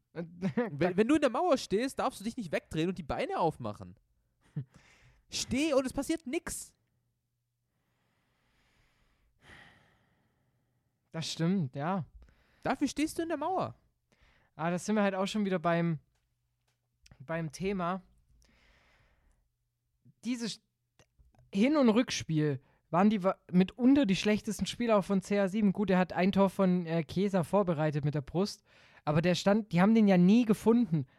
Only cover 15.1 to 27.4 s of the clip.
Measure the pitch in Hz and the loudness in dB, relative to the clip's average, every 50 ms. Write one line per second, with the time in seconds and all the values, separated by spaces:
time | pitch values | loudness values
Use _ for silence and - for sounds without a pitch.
15.1 | 190 185 196 190 - 214 202 190 185 175 156 170 170 170 170 170 160 143 - _ | 0 -2 -4 -2 -2 -2 -2 -2 -2 0 0 0 0 2 0 0 -2 -4 -8 _
16.1 | _ _ _ _ _ _ _ _ _ _ _ _ _ _ _ _ _ _ _ - | _ _ _ _ _ _ _ _ _ _ _ _ _ _ _ _ _ _ _ -20
17.1 | _ - 131 - 160 165 165 151 - - 175 196 208 185 175 170 185 185 - _ | _ -16 -10 -8 -6 -6 -6 -6 -8 -6 -6 -4 -4 -4 -4 -4 -4 -6 -8 _
18.1 | _ _ _ _ _ _ _ _ _ _ _ _ _ _ _ _ _ _ _ _ | _ _ _ _ _ _ _ _ _ _ _ _ _ _ _ _ _ _ _ _
19.1 | _ _ _ _ _ _ _ _ _ _ _ _ _ _ _ _ _ _ _ 123 | _ _ _ _ _ _ _ _ _ _ _ _ _ _ _ _ _ _ _ _
20.1 | _ _ - 220 254 233 233 196 - - _ _ _ _ _ _ _ _ _ _ | _ _ -8 -6 -6 -6 -6 -8 -8 -10 _ _ _ _ _ _ _ _ _ _
21.1 | _ _ _ _ _ _ - _ - 196 220 277 311 302 262 226 196 240 254 - | _ _ _ _ _ _ -14 _ 0 2 2 4 4 4 4 4 4 4 0 0
22.1 | - - - - 160 151 151 151 135 131 _ _ _ _ _ _ 156 170 202 214 | -4 -8 -6 -2 -2 0 0 0 -2 -4 _ _ _ _ _ _ 2 4 4 4
23.1 | 220 202 175 190 - - _ - 170 180 190 185 - - 240 254 277 294 277 196 | 2 2 0 -2 -2 -4 _ 0 2 2 2 2 0 2 4 6 6 6 4 4
24.1 | 190 - - 208 214 202 - 226 196 - 190 - - - 240 226 220 202 175 - | 2 0 0 0 0 0 -2 -6 -6 -4 -6 -6 -4 -2 0 2 2 2 2 0
25.1 | 196 190 - - 202 202 196 185 185 226 208 196 175 190 214 185 185 180 185 - | -2 -2 -2 -2 -2 0 0 0 0 2 2 2 2 0 0 2 2 2 2 0
26.1 | - 170 185 196 - 190 196 185 - - 196 185 180 180 170 160 165 170 156 - | 0 0 0 2 4 4 2 2 2 0 0 2 2 0 -2 -2 -4 -4 -4 -4
27.1 | - 180 196 208 185 185 | -2 -2 -2 0 0 -2